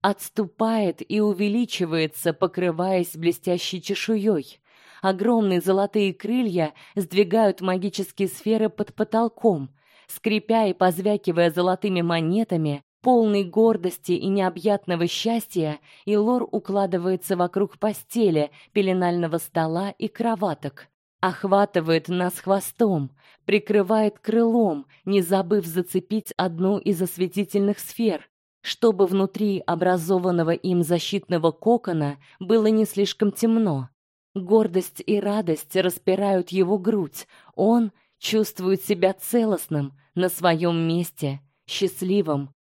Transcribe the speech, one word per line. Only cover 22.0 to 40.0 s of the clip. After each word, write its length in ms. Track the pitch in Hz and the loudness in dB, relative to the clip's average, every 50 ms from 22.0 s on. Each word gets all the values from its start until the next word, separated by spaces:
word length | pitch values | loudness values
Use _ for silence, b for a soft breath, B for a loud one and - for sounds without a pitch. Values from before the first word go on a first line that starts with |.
| 156 - | 0 -2
нас 300 | 180 180 180 180 180 - | -2 -2 -2 -2 -4 -6
хвостом, 720 | - 190 196 196 - - - - 233 208 185 156 139 131 b b b b b b _ | -2 0 0 0 0 -6 -2 0 2 2 2 0 -2 -4 b b b b b b _
прикрывает 760 | - 196 208 208 - 208 208 196 180 220 220 214 208 208 _ | 2 2 2 2 2 2 2 4 4 2 2 2 0 -2 _
крылом, 680 | _ 214 220 233 233 226 226 240 226 190 156 143 135 b b b b | _ 0 2 2 2 4 4 4 2 2 0 -4 -8 b b b b
не 180 | 185 202 196 | 0 2 2
забыв 440 | 180 170 196 190 190 170 196 208 175 | 2 2 0 0 2 0 0 0 0
зацепить 680 | 165 160 185 175 - - 185 - _ 214 220 - - - | -2 -4 -4 -4 -2 -4 -4 -4 _ -6 -6 -4 -6 -6
одну 400 | - 180 185 165 165 185 190 202 | -4 -4 -4 -2 0 0 0 0
из 240 | 196 - - 196 165 | 0 0 -2 -2 -2
осветительных 760 | 185 175 - 170 185 180 - 196 202 - - 202 196 202 202 - | -2 -6 -2 -4 -4 -2 -2 -4 -4 -2 -2 0 0 0 -2 -4
сфер, 500 | - - - - 233 220 175 151 - _ _ _ _ _ _ _ | -8 -14 -6 -2 0 0 0 -2 -8 _ _ _ _ _ _ _
чтобы 440 | _ - - _ - 226 208 180 202 | _ -12 -4 _ 2 2 4 4 2
внутри 580 | 175 185 196 190 190 - 202 214 208 196 180 - | 2 4 0 0 0 -2 -2 -2 -2 -2 -2 -2
образованного 880 | - 175 165 180 180 180 180 160 170 190 185 180 185 175 170 165 160 | -4 -2 0 2 2 2 0 0 0 0 2 2 0 0 2 2 0
им 320 | 170 - - 190 180 175 170 | 0 -2 0 0 0 0 2
защитного 680 | 151 180 165 - - 202 196 - - 180 165 156 165 | 2 0 -2 0 -4 -4 -6 -4 -2 -2 2 2 0
кокона 680 | 156 _ - 220 240 226 - - 170 160 147 143 143 139 b b b b | 0 _ 0 2 2 2 0 -4 -2 -2 -2 -2 -4 -8 b b b b
было 280 | 185 180 220 226 214 | 0 2 2 4 4
не 180 | 220 220 220 220 | 4 4 4 2
слишком 460 | 202 - 196 202 190 - _ 214 208 196 | 0 0 -2 -2 -2 0 _ -2 -2 0
темно. 560 | - - 226 226 226 226 196 151 135 131 - _ _ _ _ _ _ _ _ _ | 0 0 2 2 2 2 0 -2 -4 -6 -10 _ _ _ _ _ _ _ _ _
Гордость 640 | 196 185 175 208 220 214 - 170 185 180 - _ - - | -10 0 4 4 4 4 4 0 -2 -4 -4 _ -12 -4
и 140 | - 214 202 | -2 -2 -2
радость 560 | 196 208 202 214 208 170 160 - - _ - | 0 -2 -4 -2 -2 -2 -4 -4 -4 _ -2
распирают 760 | 190 185 185 175 - _ - 185 190 202 202 196 185 175 - | 0 0 0 -2 -2 _ -2 0 0 0 0 0 0 -2 -2
его 280 | 175 190 185 175 208 | 0 0 2 2 0
грудь. 500 | 202 180 208 220 202 175 139 _ - - b b b b b b | 0 0 0 0 0 -2 -6 _ -16 -18 b b b b b b
Он 360 | - 185 214 233 240 233 208 _ _ _ _ _ | 0 2 4 4 2 2 -2 _ _ _ _ _
чувствует 640 | _ - - 214 220 214 214 - - 185 185 190 190 - | _ -8 -2 0 0 0 -2 -4 -4 0 0 0 0 0
себя 300 | - 175 175 180 185 190 | -4 -2 2 2 0 0
целостным, 800 | _ - - - 240 226 220 196 165 - - 160 147 139 139 b b | _ -6 -2 0 0 2 2 -2 -4 -4 -4 -4 -4 -4 -6 b b